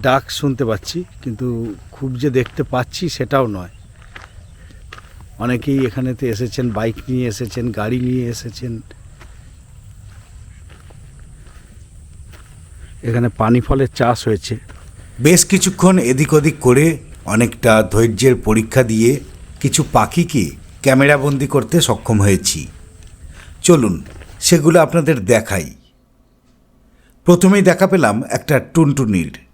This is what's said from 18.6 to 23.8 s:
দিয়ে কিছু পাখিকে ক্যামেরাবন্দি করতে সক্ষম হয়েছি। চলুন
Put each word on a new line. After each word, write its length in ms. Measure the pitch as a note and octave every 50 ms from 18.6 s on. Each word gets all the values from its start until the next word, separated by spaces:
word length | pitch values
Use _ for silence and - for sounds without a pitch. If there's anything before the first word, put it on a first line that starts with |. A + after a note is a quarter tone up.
| A2 A2 - C3 B2+
দিয়ে 280 | A2 A2+ A2 A2+ A#2 C#3+ D3 - - - - - - - -
কিছু 200 | - C#3 - - D3 - -
পাখিকে 480 | B2 G#2 - - F3 E3 - - B2+ F#2 C#2+ - - - - - -
ক্যামেরাবন্দি 680 | - C#3 C3 C3 C#3 C#3+ D3 C#3 C3 D3 C#3 C3+ C#3 -
করতে 280 | - C#3 A#2+ - - E3+
সক্ষম 360 | - - A2 - - - A2+ G#2 G2
হয়েছি। 340 | G2+ F#2+ - - - - D#2+ C2 - - - - - - - - - - - - - - - - - - -
চলুন 340 | - - F3 D3